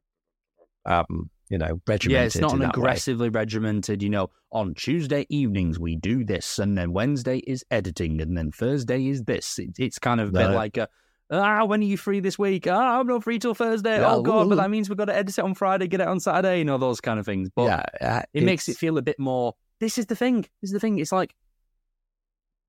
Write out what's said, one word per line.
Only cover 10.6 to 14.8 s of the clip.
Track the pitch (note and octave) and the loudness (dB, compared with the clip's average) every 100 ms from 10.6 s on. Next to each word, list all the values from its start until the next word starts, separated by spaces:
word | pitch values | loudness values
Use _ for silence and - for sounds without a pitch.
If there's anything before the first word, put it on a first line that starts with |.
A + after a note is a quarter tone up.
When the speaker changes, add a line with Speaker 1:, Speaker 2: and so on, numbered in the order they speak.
| G#2+ A#2 | 0 -4
Speaker 2:
a, | G#2+ _ _ _ - | -4 _ _ _ -6
"Ah, | E3+ G3+ G#3+ G#3+ | 0 2 2 2
when | G#3+ | 2
are | G#3 | 0
you | G3 | 0
free | G3+ G3 | -2 -2
this | F#3 - | 0 0
week? | G3+ F#3 F3 | 0 0 2
Ah, | F#3+ B3+ B3 | 2 2 2
I'm | B3 | 0
not | A#3+ | 0
free | A#3 A#3 | -2 -2
till | A#3+ | -2
Thursday. | G#3+ A#3 A3 A3 G#3+ | 0 0 0 2 2
Speaker 1:
Yeah, | - B2 | 4 4
Speaker 2:
Oh, | |
God, | B2+ A3 G3+ | 4 4 6
but | G3 | 4
Speaker 1:
ooh. | |
Speaker 2:
that | G3 | 2
means | A3 | 0